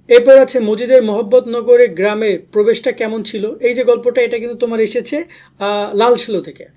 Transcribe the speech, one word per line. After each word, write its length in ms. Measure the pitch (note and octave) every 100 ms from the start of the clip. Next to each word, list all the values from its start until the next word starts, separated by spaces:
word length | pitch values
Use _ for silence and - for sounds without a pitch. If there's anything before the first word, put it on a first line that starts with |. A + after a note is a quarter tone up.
| -
এরপর 300 | A#3+ C4+ C4+
আছে 220 | C4 B3+
মজিদের 420 | G#3+ G#3+ A#3+ B3+
মহব্বতনগরে 880 | G#3+ G#3 G#3 B3+ A#3 A#3 A3 A#3+ A#3+
গ্রামের 500 | E3+ G3+ G#3+ A3 F3 -
প্রবেশটা 400 | G#3 G#3 A3 B3+
কেমন 300 | A#3 A3 A3
ছিল, 320 | - G#3+ G#3 A#3
এই 140 | A#3+
যে 100 | B3
গল্পটা, 380 | A#3+ A#3 B3 B3+
এটা 160 | A#3 A#3
কিন্তু 180 | A#3+ A3
তোমার 240 | A#3 A3+
এসেছে, 440 | G#3+ B3 - D4 E4+ - _ -
আহ, 380 | G3+ G#3 G#3 G#3
লাল 200 | A#3 A#3+
সালু 240 | - F#3+
থেকে। 240 | D#3+ - -